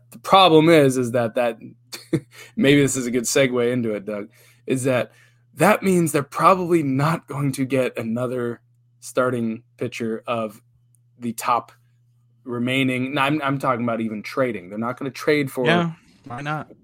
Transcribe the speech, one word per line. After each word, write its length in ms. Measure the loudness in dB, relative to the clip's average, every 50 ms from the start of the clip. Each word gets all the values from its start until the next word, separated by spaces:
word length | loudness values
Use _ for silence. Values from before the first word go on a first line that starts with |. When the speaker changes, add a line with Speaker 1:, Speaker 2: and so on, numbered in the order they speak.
| _ _
Speaker 1:
the 80 | -20 -14
problem 500 | 0 4 6 8 8 8 8 8 8 8
is, 280 | 6 6 6 4 4
is 160 | 0 -2 -2
that, 220 | 0 -2 -2 -2 0
that 220 | 0 -2 -2 -2 -6 -12 -20 -20 _ _ _ -20 -20 -8 _
<laughs> 440 | -4 -4 -4 _ -20 -20 -20 -10 _
maybe 240 | 2 4 6 6 6
this 160 | 4 2 0
is 100 | -4 -4
a 40 | -4
good 140 | -2 -2 -2
segue 460 | 0 2 2 2 2 2 0 0 0
into 220 | 0 -2 -2 -4 -4
it, 120 | -6 -6
Doug, 220 | -8 -8 -8 -10 -12 _ _ _ _ _ _ _
is 180 | -4 -4 -2 0
that 280 | 0 0 0 -2 -4 _ _ _ _ _ _ _ _ _
that 280 | 2 4 4 4 4
means 300 | 2 2 2 2 2 0
they're 100 | 0 -2
probably 600 | -4 -4 -2 2 2 4 4 2 2 0 0 0
not 440 | 0 0 0 0 0 0 -2 -4 -6
going 260 | -8 -6 -4 -4 -4
to 120 | -2 -4 -4
get 320 | -2 0 0 -2 -2 -4 -6
another 640 | -6 -4 -4 -4 -4 -4 -4 -4 -6 -6 -8 -10 _ _ _ _ _ _ _ _
starting 600 | -20 -6 -2 -2 0 0 0 -2 -2 -4 -4 -8 -12 _ _
pitcher 460 | -8 -8 -8 -6 -6 -6 -6 -6 -6 -6
of 360 | -6 -4 -4 -4 -6 -10 -14 _ _ _ _ _ _ _ _ _ _ _ -10
the 140 | -8 -8
top 400 | -8 -4 -2 0 0 0 -2 -6 -14 _ _ _ _ _ _ _ _ _ _ _ _ _ -12
remaining. 720 | -8 -6 -4 -2 -2 0 0 0 0 -2 -2 -4 -4 -2
No, 80 | -2
I'm, 180 | 0 0 0 -2
I'm 160 | -2 -2 -4 -2
talking 260 | -2 -2 -2 -2 -2
about 160 | -4 -4 -4
even 220 | -4 -6 -6 -8
trading. 460 | -12 -8 -4 -2 -2 -2 -4 -8 -10 -12
They're 100 | -10 -8
not 200 | -6 -6 -6 -8
gonna 120 | -10 -10
trade 400 | -10 -4 -2 0 0 0 0 -2
for 160 | -4 -2 0
Speaker 2:
Yeah, 260 | 2 2 2 0 -2 -6 -10 _ _ _ _ -16
why 160 | -14 -12 -10
not? 280 | -8 -6 -6 -8 -8 -12 -18 -20